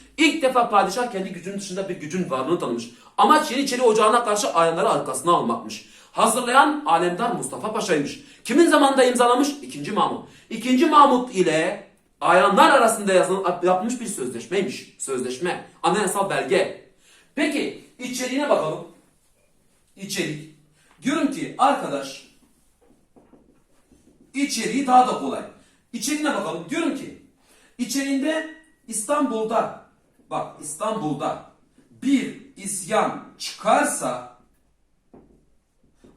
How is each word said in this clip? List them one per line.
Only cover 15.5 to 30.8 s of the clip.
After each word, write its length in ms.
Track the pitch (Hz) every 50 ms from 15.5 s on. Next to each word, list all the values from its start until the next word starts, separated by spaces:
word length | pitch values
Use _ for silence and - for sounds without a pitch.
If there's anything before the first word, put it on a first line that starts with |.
| - - - - _ _ -
anayasal 460 | 170 180 208 202 185 - 202 196 -
belge. 600 | 147 139 131 131 190 185 - - - - - _ _ _ _ _ _ _ _ _ -
Peki 500 | 269 311 - - 269 - - - - - - _ -
içeriğine 500 | 254 - - - 254 247 254 277 294 277
bakalım. 380 | 214 160 156 156 - - - - - _ _ _ _ _ _ _ _ _ _ _ _ _ _ _ _ _ _ _ _
İçerik. 600 | 196 196 - - 185 165 147 - 147 - - - _ _ _ _ _ _ _ _ _
Diyorum 300 | - 254 302 320 294 -
ki 240 | - - 135 - - -
arkadaş, 720 | 247 277 285 - - - 143 - 135 - - - - _ _ _ _ _ _ _ _ _ _ _ _ _ _ _ _ _ _ _ _ _ _ - _ _ _ _ _ _ _ _ _ _ _ _ _ _ _ _ _ _ -
içeriği 540 | 262 285 - - 226 220 - - 269 - 247
daha 200 | 254 254 254 247
da 120 | 214 -
kolay. 220 | - - - - - - - _ _ _ _ _ _ _ -
İçeriğine 420 | 233 - 269 302 302 302 294 277
bakalım. 300 | - - 160 160 170 165 -
Diyorum 260 | 302 330 330 277 -
ki 300 | - - - - - _ _ _ _ _ _ _ _ _ _ _ -
içeriğinde 800 | 247 - - 277 277 277 277 269 269 311 311 320 320 320 - - _ _ _ _ _ -
İstanbul'da, 960 | 214 - - - 294 294 285 233 226 220 220 220 226 - - - - - - _ _ _ _ _ _ _ _ -
bak 320 | 156 156 - - - -
İstanbul'da 840 | 147 - - -